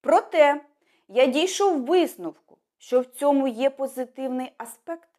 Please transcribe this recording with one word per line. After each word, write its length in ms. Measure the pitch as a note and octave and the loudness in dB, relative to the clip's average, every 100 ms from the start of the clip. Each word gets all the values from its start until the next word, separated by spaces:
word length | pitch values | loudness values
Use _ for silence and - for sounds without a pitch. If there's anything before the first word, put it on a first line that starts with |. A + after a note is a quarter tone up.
Проте 600 | - F4 A#4+ E4 C#4+ D4 - _ _ _ _ | 2 2 2 4 4 2 -6 _ _ _ _
я 180 | G#3 C4 | 2 2
дійшов 600 | C4 F4+ - G4+ D#4 B3 | 2 -2 0 0 0 0
висновку, 720 | F4+ E4 - E3+ - _ _ _ _ | 0 0 -4 -14 -14 _ _ _ _
що 240 | - B3 | -2 -2
в 40 | B3 | -2
цьому 420 | - C#4+ C#4 C4+ | -2 0 2 0
є 220 | A3 C4+ | -2 -4
позитивний 800 | - C4+ B3+ B3 - C4+ B3+ B3+ _ | -2 -10 -8 -12 -8 -8 -6 -8 _
аспект. 520 | A#3 - - E4 _ | -18 -16 -14 -14 _